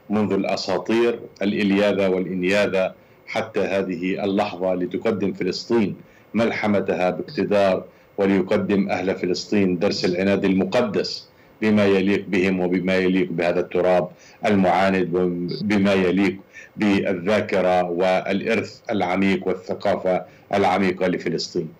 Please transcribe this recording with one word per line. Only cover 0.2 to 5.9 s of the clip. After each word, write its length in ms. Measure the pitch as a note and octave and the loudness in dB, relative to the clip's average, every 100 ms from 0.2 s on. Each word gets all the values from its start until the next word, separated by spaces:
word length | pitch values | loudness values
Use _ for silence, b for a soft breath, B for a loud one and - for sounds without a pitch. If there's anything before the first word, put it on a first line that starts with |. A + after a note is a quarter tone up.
| G2 | 0
الأساطير 880 | F#2+ - F#2+ - F2 - A2+ A#2+ A2+ - - | 0 0 -4 -2 -4 0 2 2 0 -10 -6
الإلياذة 680 | G2+ G#2+ G2+ G2 G#2 F#2+ F#2+ | -4 0 0 2 2 2 2
والإنياذة 840 | F#2 F2 F#2 F2+ G2+ F#2+ F#2+ F#2 - B B - | 0 -2 -2 0 2 2 0 -2 -6 B B -10
حتى 340 | A2+ G2+ G#2 | -8 -4 -4
هذه 640 | F2 G2 F#2+ E2+ F#2 D2+ | -2 -2 -2 -4 -4 -2
اللحظة، 500 | G2 G2 E2+ F2 F#2 | -2 0 -2 -2 -2
لتقدم 580 | F2+ F2 F#2 A2+ G2+ G2 | -2 -4 -2 -2 -2 -2
فلسطين 640 | - E2+ - - A#2 F#2 | -2 -4 -4 0 0 0